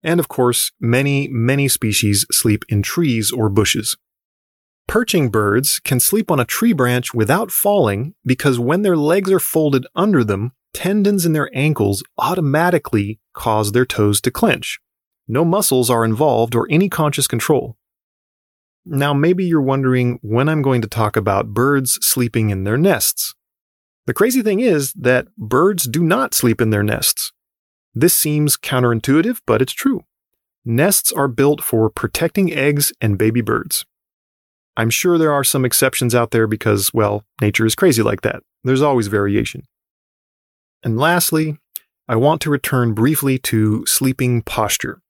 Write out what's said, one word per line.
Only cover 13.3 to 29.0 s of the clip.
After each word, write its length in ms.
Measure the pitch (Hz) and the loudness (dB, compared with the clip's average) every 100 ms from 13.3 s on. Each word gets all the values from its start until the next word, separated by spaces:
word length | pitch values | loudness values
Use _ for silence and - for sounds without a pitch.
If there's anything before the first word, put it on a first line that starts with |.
cause 380 | - - 107 104 | -6 -2 0 2
their 140 | 113 131 | 0 0
toes 340 | - 104 104 | 2 0 2
to 100 | 127 | -2
clench. 500 | - 226 131 - - _ _ _ _ - | 0 0 0 -4 -14 _ _ _ _ -4
No 200 | 117 165 | 0 2
muscles 440 | 190 - 127 120 | 2 2 2 2
are 140 | 117 | 2
involved 500 | 113 110 151 113 117 | 2 2 2 2 0
or 140 | 117 - | 0 0
any 200 | 147 196 | 2 2
conscious 380 | - 151 147 135 | 0 -2 0 -2
control. 500 | 123 - 147 - - _ _ _ _ _ _ _ _ _ _ - | -4 0 0 0 -14 _ _ _ _ _ _ _ _ _ _ -8
Now, 280 | 139 143 | -2 0
maybe 320 | 143 156 180 185 | 2 2 2 2
you're 160 | 165 | 0
wondering 580 | 135 135 131 127 123 123 | 2 0 2 2 0 -2
when 280 | 104 113 143 | -2 0 0
I'm 120 | 156 | 0
going 200 | 139 127 | 2 0
to 80 | 110 | -2
talk 260 | 117 107 110 | -2 0 0
about 380 | 101 98 117 | 0 0 0
birds 520 | 107 131 143 127 - - | 0 0 0 0 -4 -2
sleeping 440 | - 120 117 107 | -2 -2 -2 -2
in 160 | 95 98 | -2 -2
their 120 | 123 | 0
nests. 560 | 180 139 - - - - _ _ _ _ _ _ - | 2 0 -2 -6 -10 -12 _ _ _ _ _ _ -8
The 60 | |
crazy 280 | - 226 254 | 0 2 2
thing 180 | 214 196 | 0 0
is 320 | 247 160 135 | 2 0 -2
that 360 | - 127 127 - - | -2 0 0 -2 -12
birds 480 | 107 127 180 196 127 | -2 2 2 2 -4
do 180 | 127 | 0
not 300 | 165 208 269 | 0 0 -2
sleep 260 | - 123 113 | 0 0 2
in 100 | 113 | 0
their 140 | 104 | 0
nests. 480 | 104 113 - - - _ _ _ _ _ _ 113 | 0 -2 -4 -4 -8 _ _ _ _ _ _ 0
This 180 | 165 | 2
seems 440 | - 156 151 147 - | 2 0 0 0 -2
counterintuitive, 840 | - 131 123 113 | -2 0 2 0